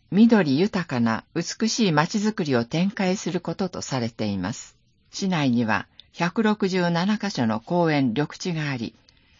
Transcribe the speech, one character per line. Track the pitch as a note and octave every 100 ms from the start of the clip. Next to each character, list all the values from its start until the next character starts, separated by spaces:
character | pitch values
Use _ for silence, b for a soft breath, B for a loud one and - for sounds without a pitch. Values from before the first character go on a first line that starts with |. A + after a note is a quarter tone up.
| -
緑 | F3 A3+ A3+ D#3+ C3
豊 | G3 F#3+
か | E3+ B2+
な | A#2 A2 -
美 | D#3 F3 - A3+
し | - G#3
い |
街 | D3+ E3 G#3+
づ | G#3+
く | G#3+
り | D3+
を | B2
展 | A#2 D#3 F#3+
開 | - F#3+ F#3
す | -
る | F3
こ | -
と | E3 F#3
と | -
さ | - C3
れ | A#2
て | - A2
い | G2
ま | F2+
す。 | - - _ _ _ _
市 | - G3
内 | F3 C#3
に | A#2+
は | A2+ G2+ - B B
百 | - E3+ -
六 | G#3+ G#3+ G3
十 | F#3 F3
七 | E3+ F#3+ G#3+
カ | G3+
所 | - A2+
の | A2
公 | - F3 E3
園 | D3 C3
緑 | A2 D3+ -
地 | F#3
が | D#3+ D3+
あ | C3
り、 | A2+ - _ b b b